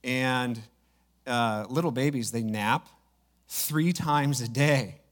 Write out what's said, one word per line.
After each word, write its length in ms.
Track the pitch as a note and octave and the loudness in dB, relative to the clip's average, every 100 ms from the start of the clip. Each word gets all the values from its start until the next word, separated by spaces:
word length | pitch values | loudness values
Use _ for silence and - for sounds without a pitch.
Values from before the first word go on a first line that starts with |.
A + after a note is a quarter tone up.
And, 600 | B2+ B2+ C3 B2+ B2 A2+ A2 _ _ _ _ _ - | -2 0 2 0 -2 -6 -10 _ _ _ _ _ -4
uh, 400 | A#2+ A#2 G#2+ G#2 | 0 2 0 -2
little 240 | C3+ E3+ | -2 -2
babies, 380 | B2 C#3 C#3 A2+ | 0 0 -2 -4
they 120 | A#2 | -4
nap 460 | A2 G#2+ G#2 D3 - _ _ _ _ _ _ | -2 0 2 0 -2 _ _ _ _ _ _
three 440 | - - D3+ E3+ | -6 -2 2 2
times 480 | F3 D#3 D3 C#3 C3 | 0 2 2 2 0
a 80 | A#2 | -2
day. 520 | A#2 D3 C#3 G2+ - _ | 2 4 2 0 -12 _